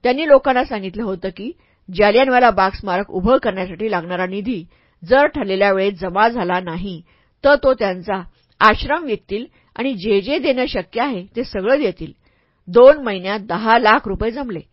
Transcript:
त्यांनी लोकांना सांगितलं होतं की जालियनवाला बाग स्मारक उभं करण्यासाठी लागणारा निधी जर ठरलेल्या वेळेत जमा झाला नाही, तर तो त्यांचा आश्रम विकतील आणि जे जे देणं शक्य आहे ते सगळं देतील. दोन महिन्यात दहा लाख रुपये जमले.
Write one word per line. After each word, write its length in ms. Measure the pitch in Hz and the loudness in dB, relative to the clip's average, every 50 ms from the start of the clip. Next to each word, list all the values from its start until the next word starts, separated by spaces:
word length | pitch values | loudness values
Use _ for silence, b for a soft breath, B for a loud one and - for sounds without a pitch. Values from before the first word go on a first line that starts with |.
त्यांनी 260 | - 247 254 277 294 294 | 0 0 -2 0 4 4
लोकांना 360 | 285 269 - 277 262 247 254 | 4 6 6 2 0 0 -2
सांगितलं 380 | - - 208 190 190 180 202 | -4 -6 -8 -8 -10 -10 -8
होतं 260 | 233 208 190 175 - 190 | -8 -6 -8 -6 -8 -10
की 240 | 196 - 196 254 349 _ _ _ _ _ _ - 185 | -10 -10 -14 -14 -14 _ _ _ _ _ _ -14 -2
जालियनवाला 560 | 170 208 208 208 233 269 262 254 247 254 233 | 2 2 4 4 4 4 4 4 4 4 4
बाग 200 | 208 190 190 190 | 4 2 0 0
स्मारक 400 | 196 - - 196 175 185 202 - | -2 -6 -8 -4 -4 -4 -4 -6
उभं 280 | - 185 180 214 262 269 | -8 -4 0 0 0 2
करण्यासाठी 520 | - 233 190 190 185 185 175 165 214 220 | 0 -2 -4 -4 -8 -10 -8 -8 -6 -4
लागणारा 360 | 202 175 160 175 180 180 185 | -4 -4 -6 -6 -6 -6 -6
निधी 380 | 180 190 202 196 226 254 180 165 _ _ _ _ _ _ _ - | -6 -6 -8 -6 -6 -8 -8 -10 _ _ _ _ _ _ _ -2
जर 220 | 165 247 269 285 | 2 2 4 4
ठरलेल्या 460 | 302 - 294 233 196 190 190 196 202 | 2 0 -4 -6 -4 0 0 2 2
वेळेत 200 | 196 190 190 202 | 2 0 0 -2
जमा 360 | 196 165 190 190 175 196 214 233 | -4 -4 -10 -6 0 2 0 2
झाला 320 | 240 247 170 175 185 180 | 0 -2 -4 -2 -2 -4
नाही, 420 | 185 175 160 175 175 202 180 160 170 _ _ _ _ _ _ _ - | -4 -6 -8 -8 -8 -10 -12 -14 -16 _ _ _ _ _ _ _ 2
तर 100 | 277 294 | 4 4
तो 200 | 277 - 269 262 | 4 4 0 0
त्यांचा 480 | - 220 196 185 185 175 214 196 190 180 - _ _ _ _ _ _ | 0 -2 -4 -4 -6 -6 -6 -6 -6 -6 -12 _ _ _ _ _ _
आश्रम 440 | - 220 214 - - - 294 339 339 | 4 4 4 2 -2 -4 -4 -4 -4
विकतील 420 | 277 220 190 _ _ 196 214 247 - _ _ _ _ _ | -6 -6 -8 _ _ -8 -8 -8 -10 _ _ _ _ _
आणि 180 | - 240 269 262 | -6 -4 -4 -4
जे 260 | 190 170 220 202 196 | -4 -2 0 0 0
जे 180 | 190 220 285 330 | 0 0 -4 -2
देणं 280 | 254 311 262 254 349 | 0 0 0 0 -2
शक्य 340 | 320 - 233 180 _ - 220 | -4 -4 -8 -8 _ -6 -4
आहे 260 | 240 285 254 185 180 202 _ | -4 -4 -4 -8 -10 -10 _
ते 80 | 226 - | -8 -8
सगळं 340 | - - 208 185 220 269 294 | -6 -8 -6 0 0 0 0
देतील. 340 | 302 196 180 - 160 160 - _ _ _ _ _ _ _ _ _ _ - | 0 -4 -6 -6 -14 -18 -18 _ _ _ _ _ _ _ _ _ _ 0
दोन 340 | 180 233 247 269 302 302 269 | 6 8 10 10 8 8 0
महिन्यात 360 | 233 202 190 - 285 - 220 | -6 -6 -6 -4 -6 -6 -6
दहा 380 | 190 226 226 214 220 226 339 349 | -6 -6 -6 -4 2 2 2 4
लाख 200 | - 320 330 285 - | 6 4 2 2 0
रुपये 240 | 220 196 - 208 226 | -6 -8 -4 -6 -6
जमले. 300 | 220 285 277 247 196 156 147 _ | -6 -6 -10 -10 -10 -12 -12 _